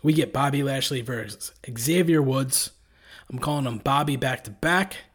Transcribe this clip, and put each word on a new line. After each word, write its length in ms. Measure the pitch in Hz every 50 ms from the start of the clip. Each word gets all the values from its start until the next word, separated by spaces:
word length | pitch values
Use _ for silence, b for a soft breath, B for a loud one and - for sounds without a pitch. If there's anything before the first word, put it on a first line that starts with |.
We 120 | - 151 156
get 180 | 160 147 -
Bobby 320 | - 131 139 143 139 143 139
Lashley 380 | 139 135 135 131 - 143 131
versus 500 | 117 120 123 117 107 104 - - - - - - - - 123 113
Xavier 440 | 117 139 165 180 180 165 165 156
Woods. 500 | 143 131 131 135 135 131 - - - - - B B B B B B B B B B B
I'm 80 | - 123
calling 280 | - 151 147 147 139
him 140 | 123 117 107
Bobby 360 | - 143 135 139 151 151 139
back 300 | 127 147 135 127 - -
to 40 | -
back 460 | 101 - - 160 175 185 190 190 - - - _